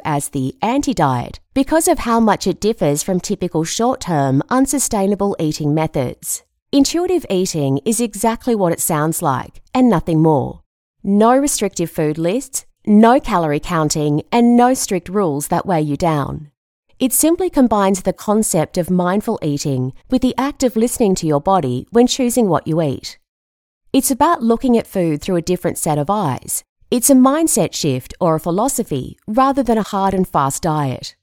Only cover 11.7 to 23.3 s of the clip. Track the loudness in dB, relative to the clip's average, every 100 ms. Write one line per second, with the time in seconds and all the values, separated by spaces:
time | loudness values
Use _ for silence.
11.7 | -4 -6 -2 -4 -2 -2 -2 -6 -12 -14
12.7 | _ 2 6 8 6 2 -2 0 -2 -2
13.7 | -2 0 0 0 -2 0 2 4 6 4
14.7 | 2 -2 -4 -4 -2 -2 -2 -2 -4 0
15.7 | -2 -2 -2 0 0 -4 -8 -14 _ _
16.7 | _ _ _ -2 2 2 2 0 2 2
17.7 | 4 2 0 -2 -4 -2 0 0 0 0
18.7 | -4 -2 0 0 -2 -2 -4 -4 -4 -4
19.7 | -4 -4 -8 -4 0 0 -2 -4 -2 -2
20.7 | 0 -2 0 0 2 0 0 2 0 0
21.7 | -4 0 2 2 2 0 0 2 0 0
22.7 | -2 -2 -4 -10 -18 _